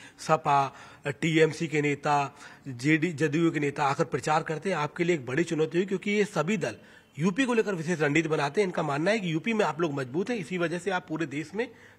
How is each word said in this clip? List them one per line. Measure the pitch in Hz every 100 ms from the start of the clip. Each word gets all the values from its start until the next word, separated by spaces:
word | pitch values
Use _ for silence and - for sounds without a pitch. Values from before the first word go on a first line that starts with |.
| - -
सपा, | - 156 - 143 135 - - - 113
टीएमसी | 117 165 160 156 143 170
के | 151
नेता, | 147 143 151 143 139 - - - -
जेडी, | 123 135 156 165
जदयू | 147 156 147 165
के | 151
नेता | 143 143
आकर | 139 139 165
प्रचार | 143 - 156
करते | 165 156 190
हैं, | 175
आपके | 156 -
लिए | 170 170
एक | 120
बड़ी | 131
चुनौती | 170 156 156 170
हुई, | 196
क्योंकि | 190 -
ये | 208 196
सभी | 170 151 214
दल | 139 104 - - - -
यूपी | 170 202 262
को |
लेकर | 233 202 185
विशेष | 156 175
रणनीति | 147 147 160
बनाते | 151 143 147
हैं। | 196
इनका | 170
मानना | 160 139 170
है | 226
कि | 180
यूपी | 156 226
में | 220 180
आप | 147
लोग | 170
मजबूत | 139 131 143 202
हैं, | 240
इसी | 165 180
वजह | 170 175
से | 196
आप | 180 -
पूरे | 156 160
देश | 139 156 202
में | 247 - -